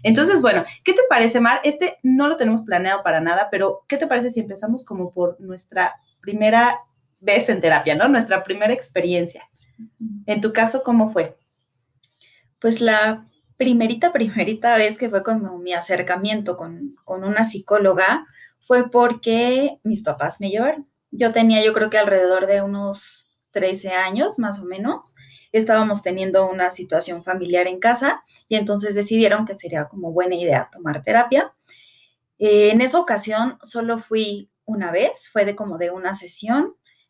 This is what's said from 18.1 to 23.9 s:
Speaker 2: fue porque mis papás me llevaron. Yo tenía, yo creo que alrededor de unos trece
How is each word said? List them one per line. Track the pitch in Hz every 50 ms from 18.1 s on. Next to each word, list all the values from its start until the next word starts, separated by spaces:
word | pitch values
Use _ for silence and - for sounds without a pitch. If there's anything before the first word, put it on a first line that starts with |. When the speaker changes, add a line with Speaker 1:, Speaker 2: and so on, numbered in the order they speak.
| 254 320 311 - _ - - - _ _
Speaker 2:
fue | _ - 247 247 240 240
porque | 240 240 240 240 233 - - 233 226 233 240 247 254 262 285 277 - - -
mis | 220 220 196
papás | - 156 143 - 147 170 - -
me | 196 190
llevaron. | 196 220 247 294 311 302 - _ _ _ _ _
Yo | - - 240 226
tenía, | 220 233 226 226 220 214 214
yo | 220
creo | 220 214 214 214
que | 214 214
alrededor | 208 202 196 185 185 180 185 185 190
de | 196 202 202
unos | 196 196 202 202 202 196 202 - - - - - - _ _ _ _ _
trece | - 202 190 185 190 190 - 185